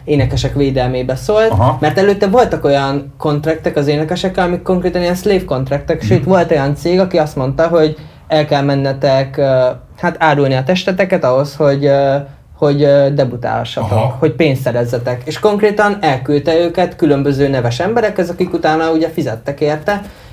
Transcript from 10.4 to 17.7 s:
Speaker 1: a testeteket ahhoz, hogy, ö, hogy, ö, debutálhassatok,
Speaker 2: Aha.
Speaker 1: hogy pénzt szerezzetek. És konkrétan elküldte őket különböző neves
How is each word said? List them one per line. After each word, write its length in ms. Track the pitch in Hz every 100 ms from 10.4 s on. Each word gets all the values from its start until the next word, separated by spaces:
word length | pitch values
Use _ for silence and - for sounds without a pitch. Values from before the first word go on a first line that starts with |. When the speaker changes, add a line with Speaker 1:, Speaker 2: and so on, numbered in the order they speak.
| 139
Speaker 1:
a 100 | 131
testeteket 600 | 131 180 196 190 185 170
ahhoz, 320 | 131 127 143 -
hogy, 300 | 147 139 143
ö, 300 | 139 139 139 143 - - -
hogy, 260 | 147 143
ö, 240 | 143 143 139
debutálhassatok, 800 | 143 127 120 117 113 117 - 110
Speaker 2:
Aha. 240 | 110 123 -
Speaker 1:
hogy 120 | 156
pénzt 300 | - 156 131
szerezzetek. 600 | - 120 120 123 123 120 -
És 140 | -
konkrétan 580 | 214 208 208 208 208 202
elküldte 540 | 156 131 - 147 156 165
őket 360 | 170 170 175 -
különböző 520 | 156 139 143 135 139
neves 320 | 135 117